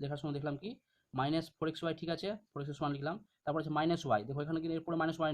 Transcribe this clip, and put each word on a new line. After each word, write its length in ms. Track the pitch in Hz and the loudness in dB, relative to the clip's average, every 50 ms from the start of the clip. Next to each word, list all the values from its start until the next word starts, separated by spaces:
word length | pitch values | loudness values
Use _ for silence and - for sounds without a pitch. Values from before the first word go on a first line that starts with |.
লেখার 160 | 139 139 147 147 | -6 -6 -4 -4
সময় 140 | - 151 143 | -2 -2 -2
দেখলাম 180 | 143 143 151 143 139 | -2 -2 -2 -4 -4
কি, 80 | 185 214 - - _ _ _ _ _ _ - | -6 -10 -10 -10 _ _ _ _ _ _ -2
মাইনাস 320 | 127 135 143 160 165 160 - - | 0 0 2 2 0 0 -4 -6
ফোর 100 | _ 160 156 | _ -2 -2
এক্স 100 | 156 - | -2 -2
ওয়াই 120 | 175 165 156 160 | -2 -2 -2 -2
ঠিক 100 | 165 165 165 | -2 -4 -2
আছে, 140 | 160 - 196 214 208 - _ | -2 -2 -4 -4 -6 -10 _
ফোর 80 | _ 143 | _ -6
এক্স 100 | 143 147 143 - | -6 -6 -4 -2
সমান 140 | 156 143 143 | 0 0 0
লিখলাম, 200 | 135 139 151 170 - - _ _ _ _ | 0 -2 -4 -4 -4 -8 _ _ _ _
তারপর 140 | 147 147 160 | -2 0 0
আছে 100 | 151 156 151 151 | 0 2 2 4
মাইনাস 240 | 156 170 170 170 147 | 4 4 4 2 4
ওয়াই, 140 | 135 113 104 107 127 | 4 4 4 4 0
দেখো 120 | 135 147 147 | -2 -2 0
এখানে 140 | 156 165 160 | 0 0 0
কিন্তু 120 | 160 170 165 160 | 0 0 -2 -2
এরপরে 180 | 160 - 165 165 | -2 0 2 2
মাইনাস 180 | 160 160 160 165 | 2 2 2 2
ওয়াই 120 | 160 156 | 2 2